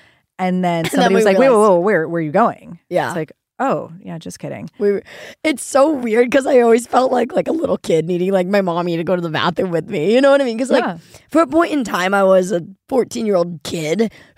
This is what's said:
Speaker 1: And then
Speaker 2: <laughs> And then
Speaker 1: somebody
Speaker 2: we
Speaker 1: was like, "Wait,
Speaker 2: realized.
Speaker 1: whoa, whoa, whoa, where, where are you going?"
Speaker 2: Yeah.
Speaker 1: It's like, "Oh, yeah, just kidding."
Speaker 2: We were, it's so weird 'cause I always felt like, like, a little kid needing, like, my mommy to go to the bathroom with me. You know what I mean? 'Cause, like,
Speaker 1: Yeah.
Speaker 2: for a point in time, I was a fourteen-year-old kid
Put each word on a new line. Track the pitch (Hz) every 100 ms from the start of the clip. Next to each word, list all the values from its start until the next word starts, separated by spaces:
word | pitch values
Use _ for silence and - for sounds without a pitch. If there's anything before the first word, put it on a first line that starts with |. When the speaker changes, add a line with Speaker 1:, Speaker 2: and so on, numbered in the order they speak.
| _ _ _ -
Speaker 1:
And | 185 180 180
then | 170
Speaker 2:
<laughs> |
And | 165
then |
Speaker 1:
somebody | 277 240
Speaker 2:
we | 196
Speaker 1:
was | 214
like, | 196
"Wait, | 269
Speaker 2:
realized. | 226
Speaker 1:
whoa, | 214
whoa, | 175
whoa, |
where, | 190 185 160
where | 170
are |
you | 156
going?" | 175 226 - - 170 -
Speaker 2:
Yeah. | 180 131
Speaker 1:
It's | 143
like, | 156 - _ -
"Oh, | 262 165 - 170
yeah, | 190 165
just | 180 -
kidding." | 143 123 170 -
Speaker 2:
We | 202
were, | 202 - - - -
it's | 311 269 -
so | 262 285
weird | 285 240 214 247
'cause | 269 277
I | 262
always | 233 233 233
felt | 240 262
like, | 247 240
like, | - -
a |
little | 330 - 190
kid | - 160 160
needing, | 175 185
like, | 196 180
my | 202
mommy | 190 170 175 165
to |
go | 165 180
to |
the | 170
bathroom | 151 156 165 185
with | 170 165
me. | 190 160
You | 240
know | 277
what | 277
I | 262
mean? | 220
'Cause, | 262
like, | 254 214
Speaker 1:
Yeah. | 165 - - _
Speaker 2:
for | 302
a | 330
point | 311 339
in | 294
time, | 214 185 185
I | 202
was | 190 190 185
a | 180 170 190 -
fourteen-year-old | 262 214 240 220 190 175 165
kid | - 170 156 180 226 - -